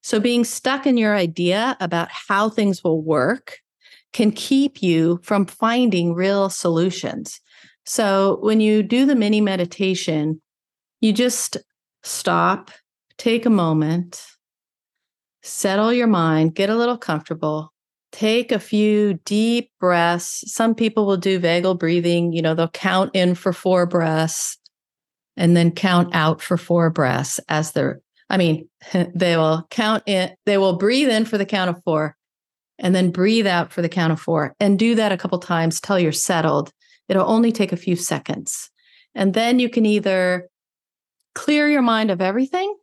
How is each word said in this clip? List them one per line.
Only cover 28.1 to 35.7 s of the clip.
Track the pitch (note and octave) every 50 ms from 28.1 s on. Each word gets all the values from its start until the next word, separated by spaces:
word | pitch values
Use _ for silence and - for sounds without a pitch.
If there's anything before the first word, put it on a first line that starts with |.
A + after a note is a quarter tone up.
| _ _ _ _
I | - F#3+
mean, | F3 E3 D#3 D#3+ D#3+ - _ _ - -
<laughs> | - F#3 F3 F3 F3
they | F3+ F#3 F3 E3+
will | E3 D#3+ D#3 D#3+ D#3+ E3+ _
count | - - A3 G#3+ A3 G#3 -
in, | - G3+ F#3 F#3 F3+ F#3 _ _
they | - G3+
will | G3 F#3+ F#3+ F3
breathe | F3 F#3+ G#3 B3 C4+ D4 C4
in | A3+ A3 A3+
for | A3 - G#3
the | G3+
count | G3 - G3 F#3 F3+
of | E3 E3+ _
four | - D#3+ D#3 D3+ D3 - _ _ _ _ _ _ _ _ _ _ _ _ -
and | - F#3 F#3
then | F#3 F3+ F3+
breathe | E3+ F3+ F3+ G3+ A3+ A3+ G#3+
out | G3 F3+ F3 D#3+ -
for | - -
the | E3+ E3
count | - F3+ E3+ D#3+
of | D#3+ D#3
four, | - - E3 D#3 D3 E3 - _
and | G#3 G3 G3+ F#3
do | A3 A#3 A#3
that | A3 A3 G#3
a | F#3+
couple | F3 - F#3 - F3
times | F3+ - F3 E3 E3 E3+